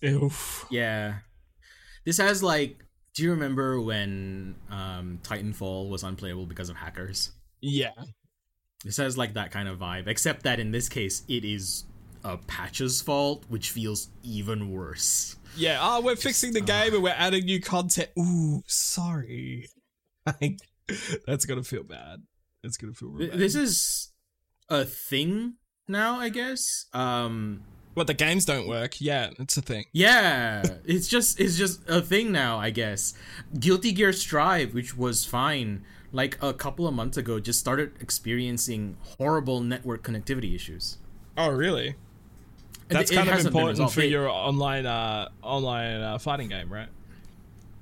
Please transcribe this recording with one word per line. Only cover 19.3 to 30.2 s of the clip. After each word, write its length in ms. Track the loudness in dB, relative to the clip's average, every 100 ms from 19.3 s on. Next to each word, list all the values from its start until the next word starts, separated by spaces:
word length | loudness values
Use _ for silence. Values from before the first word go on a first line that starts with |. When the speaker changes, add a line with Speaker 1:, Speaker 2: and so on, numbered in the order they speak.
| -8 -8 -10 -12
Speaker 1:
<laughs> 60 | _ _ _ _ _ -4
Like, 320 | 0 -2 -2 -10 _ -8 -6 -4 -6 -2
that's 180 | -2 0
gonna 160 | -4
feel 220 | -4 -8
bad. 380 | -8 -14 -16 -18 -20 _ _ _
It's 120 | -10 -10
gonna 180 | -10
feel 160 | -12 -12
real 80 | -6
Speaker 2:
Th-, 100 | -4
Speaker 1:
bad. 80 | 0
Speaker 2:
this 140 | 2
is 560 | 2 2 2 0 -2 -6 _ _ _ _ _ -2
a 160 | 0
thing 720 | 0 -6 -4 0 0 0 -2 -8 _ _ -4
now, 320 | 0 0 0
I 100 | -2
guess. 560 | -4 -4 -4 -2 -4 -4
Um, 720 | -4 0 0 -2 -2 -4 -6 -12 -20 -8
Speaker 1:
What, 140 | -4 -2
the 60 |
games 300 | 2 4 4
don't 220 | 4 2 0
work? 320 | -2 -4 -2
Yeah, 300 | 0 0 -2 -4
it's 180 | -2 -2
a 60 |
thing. 220 | -2 -4 -2
Speaker 2:
Yeah, 720 | 6 8 8